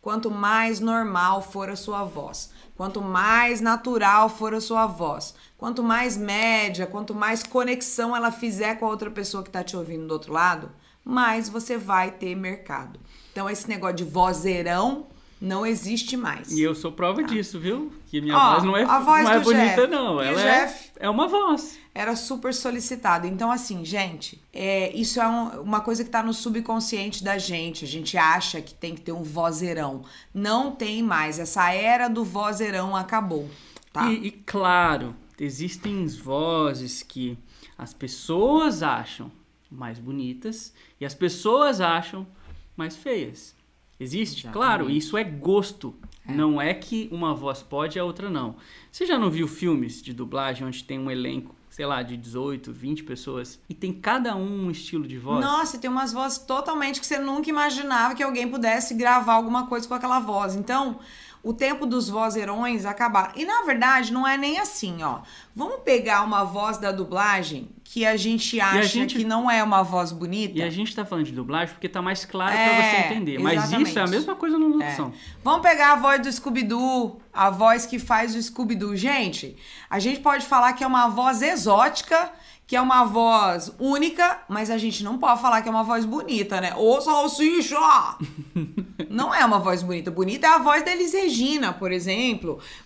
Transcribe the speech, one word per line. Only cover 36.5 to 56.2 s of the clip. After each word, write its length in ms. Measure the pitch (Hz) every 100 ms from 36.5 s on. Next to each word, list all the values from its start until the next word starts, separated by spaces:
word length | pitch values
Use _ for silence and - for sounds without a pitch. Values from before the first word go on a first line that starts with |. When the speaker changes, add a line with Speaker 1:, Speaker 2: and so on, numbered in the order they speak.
| 165 151 127 127 -
Speaker 2:
que 340 | - - 123 120 - - - -
as 160 | 131
pessoas 880 | - 131 - - 165 226 302 311 185
acham 480 | 156 120 - - 110 - _ _ _
mais 280 | 131 123 117
bonitas 720 | 120 139 127 127 220 220 - _ - _
e 60 |
as 100 | 139
pessoas 680 | 143 180 175 208 247 294 233
acham 440 | 175 165 170 196 190 - - - - -
mais 200 | 160 -
feias. 560 | 285 233 120 123 - _ _ _ _ _
Existe? 460 | 131 165 220 - 120
Speaker 1:
Exatamente. 60 |
Speaker 2:
Claro, 380 | 202 254 208 135
isso 260 | 147 151 208
é 60 |
gosto. 720 | 208 147 147 196 196 - 127 - - - -
Speaker 1:
É. 60 |
Speaker 2:
Não 280 | 139 151 147
é 140 | 147
que 340 | 190 - 226 220
uma 200 | 170 165
voz 300 | 135 139 135
pode 340 | - 143 160 185
e 40 |
a 40 |
outra 240 | 180 175 196
não. 280 | 160 123 117 - - -
Você 160 | - 349
já 100 | 285
não 140 | 208
viu 160 | 160 156
filmes 560 | - 180 147 120 113
de 100 | -
dublagem 540 | 120 127 135 135 127 131
onde 160 | 123
tem 160 | - 135
um 100 | 135
elenco, 460 | 127 127 131 - - _
sei 160 | - 147
lá, 160 | 135
de 140 | 123 120
dezoito, 560 | 117 120 135 139 131
vinte 320 | 120 127 151
pessoas 560 | 151 123 - 131 120 - _
e 40 |
tem 180 | - 185
cada 420 | 180 208 247 240
um 320 | 196 190 202 185
um 40 |
estilo 360 | 156 - 165 139
de 100 | 127
voz? 280 | 127 247
Speaker 1:
Nossa, 340 | 269 294 311 247
tem 100 | 254
umas 240 | 254 262
vozes 260 | 233